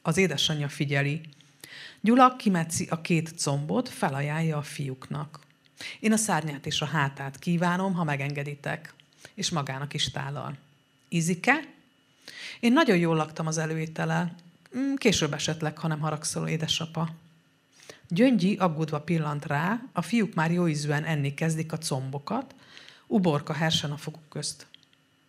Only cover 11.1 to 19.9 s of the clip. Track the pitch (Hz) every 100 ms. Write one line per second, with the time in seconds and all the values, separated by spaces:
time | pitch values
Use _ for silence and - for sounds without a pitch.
11.1 | 170 160 180 - 285 - - _ _ _
12.1 | _ - - - - 240 285 311 180 165
13.1 | 160 156 - 160 160 156 160 160 160 165
14.1 | 165 175 175 - _ - 247 277 277 226
15.1 | 170 151 147 - 160 151 151 165 151 156
16.1 | 151 - 165 160 160 160 - 165 160 165
17.1 | - - _ _ _ _ _ - - -
18.1 | 170 262 226 180 214 185 156 156 147 151
19.1 | 165 151 147 - 143 175 226 254